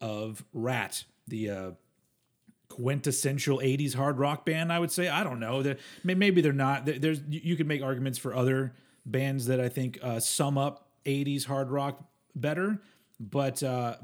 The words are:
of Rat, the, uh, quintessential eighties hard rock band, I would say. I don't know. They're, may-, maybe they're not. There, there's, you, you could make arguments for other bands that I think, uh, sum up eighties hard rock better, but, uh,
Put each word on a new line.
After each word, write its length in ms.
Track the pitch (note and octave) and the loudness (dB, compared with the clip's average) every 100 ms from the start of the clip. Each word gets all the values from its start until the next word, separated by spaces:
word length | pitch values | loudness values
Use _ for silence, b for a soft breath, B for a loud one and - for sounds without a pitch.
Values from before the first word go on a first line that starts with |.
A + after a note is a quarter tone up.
of 420 | A2+ G#2+ A2 G#2+ - | -6 -4 -6 -8 -10
Rat, 520 | - A#2+ A#2+ F#2+ - - _ - | -4 -2 -2 -2 -6 -10 _ -10
the, 220 | A2+ G#2+ | -6 -4
uh, 200 | F#2+ F#2+ F2 _ _ _ _ _ _ _ _ _ | -4 -8 -12 _ _ _ _ _ _ _ _ _
quintessential 920 | - B2 C#3+ D3 B2 C#3 C#3 C#3+ C3+ | -4 -2 0 0 0 0 0 0 2
eighties 320 | C3 C#3 C#3+ | 2 2 0
hard 240 | B2 C#3 C3 | 0 0 2
rock 260 | C#3+ D3 | 0 0
band, 280 | - D#3+ E3+ | -2 0 0
I 60 | E3+ | 0
would 100 | E3+ | 0
say. 180 | - F3 | 0 0
I 140 | D3+ | 0
don't 160 | D3 A#2+ | -2 -2
know. 240 | A2+ C3+ | -2 0
They're, 140 | C#3 C3 B B | 0 -2 B B
may-, 120 | F3+ | 0
maybe 260 | F#3 G3+ F3+ | 4 6 6
they're 120 | D3+ | 6
not. 320 | C#3 C3+ C#3 | 4 2 2
There, 140 | C#3 D3 | 0 2
there's, 220 | D#3 D3+ D3 | 0 0 -4
you, 120 | D3+ | -4
you 120 | E3 D#3+ | 0 0
could 120 | D3+ | 2
make 140 | D3 | 0
arguments 360 | C3+ C3 C3+ B2 | 0 -2 -2 -4
for 160 | C3 | -4
other 400 | B2 B2+ C3+ C3 b b b - | 2 4 4 0 b b b -4
bands 400 | C3 C3+ C3+ A#2+ | -2 0 0 2
that 140 | B2+ | 2
I 80 | B2 | 2
think, 300 | C3+ B2+ - | 0 -4 -4
uh, 160 | B2+ A2+ | -4 -2
sum 380 | - - D3 C#3 | 0 0 2 2
up 300 | C#3+ - _ _ C#3+ | 0 -4 _ _ -2
eighties 380 | C#3 C#3+ C#3 | 0 0 -2
hard 260 | C3+ C#3 C3 | -2 -2 0
rock 320 | C#3 C#3 C#3 - _ _ | -2 -2 -6 -18 _ _
better, 460 | - D3+ D3+ G3 G#3 b b b - | -4 -2 0 0 -2 b b b -16
but, 420 | G#2 C#3 C#3 C3 | -4 0 0 0
uh, 340 | C3+ B2 A#2+ - | -2 0 -2 -4